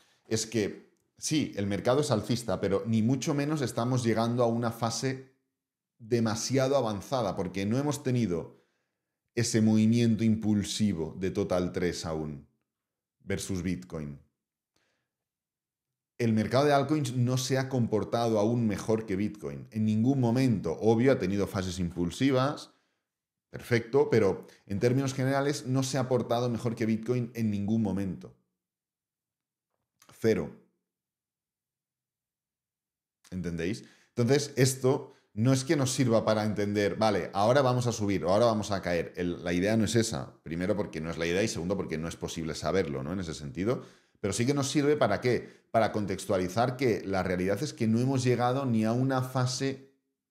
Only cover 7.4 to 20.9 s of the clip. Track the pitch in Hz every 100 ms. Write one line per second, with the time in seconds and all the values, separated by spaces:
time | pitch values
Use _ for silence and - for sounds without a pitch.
7.4 | 90 92 98 120 147 131 131 123 107 85
8.4 | - - _ _ _ _ _ _ _ -
9.4 | 113 113 110 110 110 117 117 107 113 110
10.4 | 107 104 95 - 107 85 80 85 92 98
11.4 | 90 90 90 92 90 85 85 80 78 71
12.4 | - _ _ _ _ _ _ _ - 98
13.4 | - 95 87 87 - 80 73 71 - _
14.4 | _ _ _ _ _ _ _ _ _ _
15.4 | _ _ _ _ _ _ _ - 117 110
16.4 | 104 120 147 143 131 156 131 127 123 127
17.4 | - 131 131 131 110 107 95 117 120 107
18.4 | 104 123 113 92 - 110 110 95 104 -
19.4 | 71 69 65 110 107 107 117 139 120 120
20.4 | 131 101 82 78 104